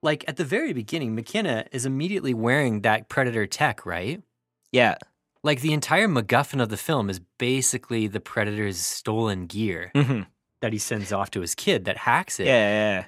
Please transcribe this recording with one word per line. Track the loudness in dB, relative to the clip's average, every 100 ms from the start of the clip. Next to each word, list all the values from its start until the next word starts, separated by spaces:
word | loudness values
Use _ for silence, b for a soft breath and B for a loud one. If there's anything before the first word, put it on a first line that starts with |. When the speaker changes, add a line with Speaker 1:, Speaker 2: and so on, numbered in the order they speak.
Speaker 1:
Like, | 0 0 -4
at | -4
the | -2
very | 0 0
beginning, | -4 -4 -4 -2 -4
McKenna | -2 -2 0 -2 -4
is | -4 -2
immediately | -2 -2 -2 -2
wearing | 0 4 4 4 2
that | 2 2 0
Predator | 0 0 0 -2
tech, | 0 0 0 -6
right? | -4 -4 -8 -12 _ _ _ _
Speaker 2:
Yeah. | 4 4 2 -8 _ _ _
Speaker 1:
Like, | 0 0
the | 2
entire | 0 2 2 4
MacGuffin | 2 4 2 2 0
of | -2
the | -2
film | 0 0 0
is | -4 -10 _
basically | 0 2 0 -2 -4 -2 -2
the | -4
Predator's | -4 -2 0 0 -4 -4
stolen | -6 -4 -4 0 0 -2 -6
gear | -2 -2 -2 -4 0
Speaker 2:
Mm-hmm. | 0 0 -6 _ _ _
Speaker 1:
that | -4
he | -4
sends | -4 -4 -2
off | -4 -2
to | -4
his | -6 -4
kid | 0 0 0
that | -2
hacks | 2 2 0 -2
it. | 4
Speaker 2:
Yeah, | 4 4
yeah, | 2 2
yeah. | 0